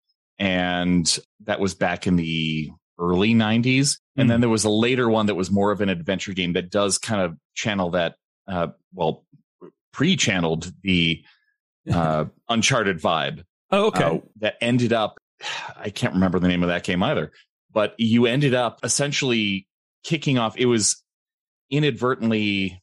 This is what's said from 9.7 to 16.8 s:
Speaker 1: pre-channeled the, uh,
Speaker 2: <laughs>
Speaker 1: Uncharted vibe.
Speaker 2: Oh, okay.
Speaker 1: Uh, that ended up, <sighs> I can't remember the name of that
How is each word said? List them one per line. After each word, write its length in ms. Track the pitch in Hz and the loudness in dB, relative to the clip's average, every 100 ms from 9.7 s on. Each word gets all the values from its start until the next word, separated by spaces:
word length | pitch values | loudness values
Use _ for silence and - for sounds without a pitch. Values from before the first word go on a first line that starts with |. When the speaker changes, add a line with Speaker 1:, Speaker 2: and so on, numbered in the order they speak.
| _ _ | _ _
Speaker 1:
pre-channeled 800 | - 156 190 - 92 82 80 87 - | -2 0 2 0 0 0 -2 -6 -8
the, 400 | 95 90 82 78 - _ _ _ _ _ - | 0 2 2 -2 -8 _ _ _ _ _ -4
uh, 320 | 87 80 78 76 - | 0 0 0 -2 -8
Speaker 2:
<laughs> 120 | - | -4
Speaker 1:
Uncharted 500 | 117 98 131 98 85 | 0 2 2 0 0
vibe. 440 | 104 80 71 78 - _ - | 0 0 -2 -8 -16 _ -2
Speaker 2:
Oh, 160 | 196 214 | 0 2
okay. 160 | 190 | 0
Speaker 1:
Uh, 140 | 165 - - - | 0 -2 -6 -6
that 160 | 107 - | -4 -2
ended 300 | 117 123 120 | 0 2 2
up, 240 | 113 107 - _ - - | 2 0 -6 _ -14 -10
<sighs> 300 | - - - | -10 -12 -12
I 120 | 107 | -10
can't 240 | - 123 92 | -4 -2 2
remember 240 | 92 90 | 2 2
the 80 | 90 | 2
name 160 | 90 | 2
of 60 | 87 | 0
that 140 | 87 | -2